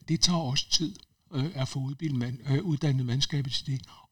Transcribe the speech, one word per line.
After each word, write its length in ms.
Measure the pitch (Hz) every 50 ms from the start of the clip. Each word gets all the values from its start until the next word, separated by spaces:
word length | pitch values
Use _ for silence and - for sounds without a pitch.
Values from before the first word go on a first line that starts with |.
| - -
det 120 | 165 -
tager 180 | - 175 175 165
også 320 | 160 123 139 - - -
tid, 260 | - - - - - - - _ _ _ _ -
øh, 180 | 175 131 135 170 202
at 140 | 135 131 -
få 100 | - 139
udbildet 400 | 131 135 143 - 165 151 135 123
mand-, 220 | 120 123 127 - - 143
øh, 120 | 135 147 202
uddannet 420 | 175 147 135 160 143 131 135 127
mandskabet 460 | 120 123 139 - - 156 143 131 135
til 140 | - - -
det. 140 | 143 135 135 - - - - - _